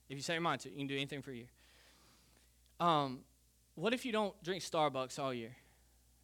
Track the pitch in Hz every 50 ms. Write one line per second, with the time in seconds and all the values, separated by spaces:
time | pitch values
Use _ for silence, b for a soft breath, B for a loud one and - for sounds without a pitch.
0 | _ - 139 139 127 - 170 165 170 160 139 127 - 131 95 143 139 135 139 135
1 | 143 135 151 139 - 143 127 117 123 123 - b b b b b b b b b
2 | b b b b b b b b b b b b b b _ - 170 175 160 147
3 | 139 131 127 139 - _ _ _ _ _ _ _ _ _ - 156 170 226 254 240
4 | - 254 214 220 214 190 - - - 165 190 160 - - - 160 151 143 135 131
5 | 127 123 - 151 139 135 127 120 113 113 127 b b b b b b b b b
6 | b b _ _